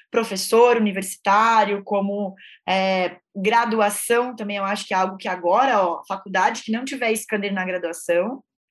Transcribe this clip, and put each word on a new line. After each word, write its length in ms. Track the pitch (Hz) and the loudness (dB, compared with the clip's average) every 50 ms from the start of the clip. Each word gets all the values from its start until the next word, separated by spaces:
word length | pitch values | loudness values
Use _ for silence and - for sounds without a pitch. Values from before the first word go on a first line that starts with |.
| _ _ | _ _
professor 640 | - 226 226 - 202 190 - - - 226 240 247 240 | -2 -2 -2 -2 -4 -6 -2 2 4 6 6 6 6
universitário, 1080 | 233 214 208 185 196 196 - - - - 196 196 208 220 233 226 220 208 202 202 196 196 | 4 2 0 0 -2 -6 -6 -8 -4 0 2 2 4 4 4 4 4 4 2 0 -4 -4
como, 520 | - 208 202 196 196 202 208 208 190 190 - - - - - _ - | -2 -2 -2 0 -2 -2 -4 -4 -6 -8 -12 -20 -20 -20 -12 _ -2
é, 480 | 190 190 190 190 190 185 180 175 - - _ _ - | -2 0 0 0 0 0 -2 -2 -4 -8 _ _ -10
graduação 1000 | 202 185 208 226 233 233 226 214 220 208 208 208 - - - 233 240 247 254 247 | -4 0 2 2 2 2 2 2 2 2 2 0 -2 -2 0 0 0 0 0 -4
também, 220 | 220 220 202 202 202 | -8 -8 -8 -6 -4
eu 60 | 196 | -4
acho 220 | 196 208 208 - | -4 -4 -6 -6
que 60 | - 202 | -2 0
é 40 | 185 | 0
algo 180 | 190 190 196 | 0 0 -2
que 100 | 190 - | -6 -8
agora, 560 | 208 185 180 175 175 180 226 262 269 247 208 190 | -6 -6 -4 0 2 4 4 4 4 4 2 2
ó, 200 | 175 170 - - | 0 -2 -4 -8
faculdade 560 | - 190 190 - 202 185 190 185 226 233 - - | -8 -10 -10 -8 -4 0 2 2 2 0 -2 -6
que 80 | - | -4
não 140 | 220 233 262 | -4 -4 -4
tiver 300 | 269 277 254 240 226 220 | -6 -6 -4 -2 -2 -2
scanner 360 | 220 - - 220 208 202 202 196 | -2 -4 -4 -4 -4 -4 -4 -4
na 120 | 190 185 | -4 -4
graduação, 800 | 185 185 180 175 165 170 - - - 170 175 185 220 262 - - _ _ _ _ _ | -4 -4 -4 -4 -6 -8 -6 -4 0 0 0 0 0 -4 -10 -14 _ _ _ _ _